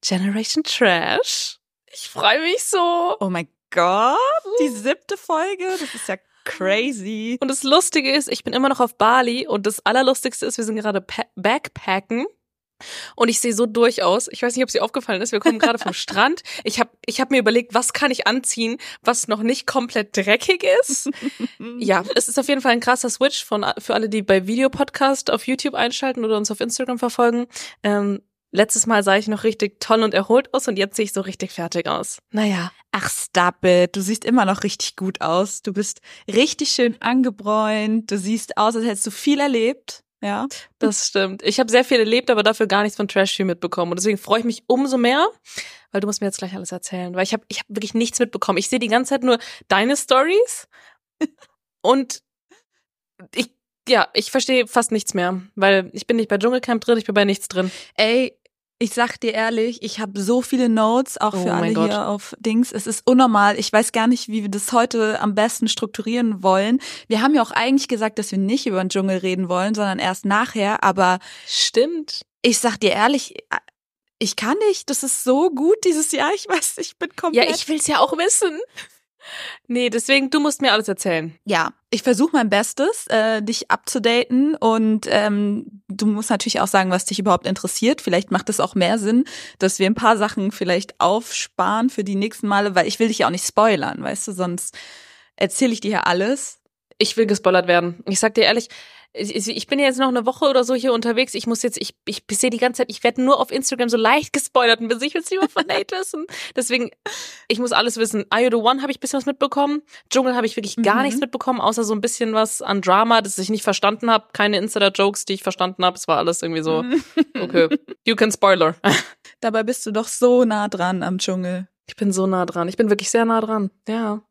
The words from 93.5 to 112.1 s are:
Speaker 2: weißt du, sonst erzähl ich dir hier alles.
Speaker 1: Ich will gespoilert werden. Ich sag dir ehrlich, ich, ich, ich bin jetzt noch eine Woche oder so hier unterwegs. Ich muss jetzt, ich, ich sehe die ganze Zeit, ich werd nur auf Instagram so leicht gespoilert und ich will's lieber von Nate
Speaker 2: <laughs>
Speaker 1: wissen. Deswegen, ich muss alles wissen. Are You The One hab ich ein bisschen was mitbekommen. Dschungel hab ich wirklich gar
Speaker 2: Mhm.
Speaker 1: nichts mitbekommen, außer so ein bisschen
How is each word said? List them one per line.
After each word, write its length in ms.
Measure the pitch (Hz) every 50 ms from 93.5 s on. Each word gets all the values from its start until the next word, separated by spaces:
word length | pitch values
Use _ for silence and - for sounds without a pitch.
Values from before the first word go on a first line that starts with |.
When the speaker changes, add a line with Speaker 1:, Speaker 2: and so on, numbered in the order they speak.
| _ - 214 226 208 160 - - - - -
Speaker 2:
weißt 240 | - - 202 -
du, 40 | -
sonst 440 | 196 180 185 180 175 185 - - _ - - - - - - - - _ _ _ _
erzähl 360 | - - 170 - - 269 247
ich 100 | 226 226
dir 80 | - 202
hier 160 | 214 180 -
alles. 500 | - 175 180 190 220 269 277 - - - _ _ _ _ _ _ _ _
Speaker 1:
Ich 180 | _ 214 - -
will 100 | - 226
gespoilert 400 | 202 208 196 - 185 185 180 175
werden. 360 | 175 175 175 170 175 170 - -
Ich 120 | - 196 190
sag 140 | - 220 214
dir 80 | 233 202
ehrlich, 260 | - 214 240 233 - - - - - - - - _ _
ich, 220 | - 208 208 -
ich, 140 | 226 196 220
ich 180 | 220 - -
bin 100 | _ 285 277
jetzt 200 | 285 269 254 247
noch 80 | 269
eine 180 | 262 247 247 220
Woche 200 | 240 254 - 320
oder 180 | 285 277 254 247
so 100 | 233 262
hier 200 | 247 233 262 240
unterwegs. 400 | 233 226 233 233 226 262 254 -
Ich 120 | 247 -
muss 180 | 233 233 220 -
jetzt, 140 | 240 - -
ich, 140 | - - - _ _
ich 180 | - 208 - _ -
sehe 180 | 214 - - 254
die 80 | 226 226
ganze 180 | 247 254 240 - 247
Zeit, 60 | -
ich 120 | 214 - -
werd 140 | 233 240
nur 240 | - 254 262 277 -
auf 100 | 262 -
Instagram 380 | - 262 262 - 269 240 247 240
so 80 | 226
leicht 340 | 233 220 220 254 302 302 -
gespoilert 480 | - 294 - - _ 262 247 233 226 226
und 240 | 233 220 247 226 254
ich 100 | 294 -
will's 140 | 349 320 -
lieber 180 | 381 381 392 -
von 160 | - - 311
Nate 280 | 339 - - 392 - 392
Speaker 2:
<laughs> 40 | 370
Speaker 1:
wissen. 280 | 381 - - 302 320 - - - - - -
Deswegen, 360 | - 240 - 240 254 240 - - _ _ 415 - - - - - - - _
ich 100 | 233 214
muss 140 | 247 240 240
alles 240 | - 214 240 226
wissen. 260 | 226 226 214 - 214 - _
Are 140 | - 220 240
You 60 | 254
The 40 | 226
One 260 | 233 214 240 262 269 269
hab 60 | 277
ich 80 | 269
ein 20 | -
bisschen 160 | - 254 -
was 80 | 277 254
mitbekommen. 560 | 285 269 _ 277 277 - 285 285 285 294 302 294 _ - - _ _
Dschungel 240 | - 262 262 254 247
hab 100 | 247 233
ich 100 | 226 -
wirklich 220 | - 208 196 -
gar 200 | - 226 196 208
Speaker 2:
Mhm. 40 | 240
Speaker 1:
nichts 180 | 262 285 226 262
mitbekommen, 400 | 285 240 - 247 - - 254 233
außer 240 | - 208 226 226 226
so 100 | 208 220
ein 60 | 208
bisschen 340 | 208 240